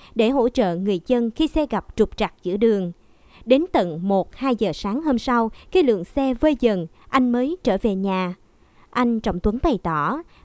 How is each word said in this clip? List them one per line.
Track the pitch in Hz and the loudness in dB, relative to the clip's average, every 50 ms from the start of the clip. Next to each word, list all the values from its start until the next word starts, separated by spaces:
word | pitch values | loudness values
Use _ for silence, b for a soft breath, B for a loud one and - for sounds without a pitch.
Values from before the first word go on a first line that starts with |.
| B B B | B B B
để | 226 220 226 | 0 2 2
hỗ | 277 277 226 254 | 2 2 0 0
trợ | - 262 226 180 170 | 2 2 0 0 0
người | 175 196 208 196 170 - | -2 -2 -2 -2 -2 -2
dân | - 254 240 233 226 | 0 0 0 0 -2
khi | - - 320 | -2 -2 -2
xe | 294 - 311 294 - | 0 0 -2 -2 -2
gặp | 226 190 - - - | -4 -6 -6 -4 -2
trục | - 208 - - | 0 0 0 0
trặc | - 214 170 - _ | -4 -4 -4 -6 _
giữa | - 180 185 | -8 -4 -2
đường. | 202 233 226 208 196 185 175 175 _ b b b b b b b b b | 2 2 2 2 2 -2 -6 -8 _ b b b b b b b b b
Đến | 220 262 285 339 - | 2 2 2 2 0
tận | - 269 190 175 151 165 180 196 | 0 0 0 0 -4 -4 -2 0
một, | 196 190 - - - | 0 0 0 -2 -6
hai | - 254 262 240 | -4 -2 -2 0
giờ | 208 220 180 | 0 -2 -2
sáng | 147 - - 196 214 294 | -4 -4 -6 -4 -4 -2
hôm | 330 302 254 226 | 0 0 -2 0
sau, | - 269 240 240 226 226 b b b b | 0 0 0 0 0 -2 b b b b
khi | - 370 | 0 2
lượng | 311 247 214 180 175 | 4 4 2 0 -2
xe | - - 277 269 262 247 | -4 -4 -2 -2 -2 0
vơi | - 302 311 294 - | 2 2 2 2 2
dần, | 254 226 202 180 160 - b b b b | 2 0 0 0 -4 -6 b b b b
anh | - 262 254 247 | 0 2 2 2
mới | 240 247 254 285 349 - - | 2 0 0 -2 -4 -2 0
trở | 247 190 196 | 0 0 0
về | - 220 190 | 0 -2 -2
nhà. | 190 196 196 190 185 185 180 180 _ b b b b b b b b b b | 0 -2 -2 -2 -2 -2 -4 -6 _ b b b b b b b b b b
Anh | b 247 254 240 233 220 | b 0 0 0 0 0
Trọng | - 220 170 175 | -2 -4 -2 0
Tuấn | - 208 214 254 | 0 -2 0 0
bày | - 320 247 180 | 0 0 0 0
tỏ, | - 170 160 151 143 165 240 320 349 b b b | -2 -2 -2 0 0 -2 -4 -6 -8 b b b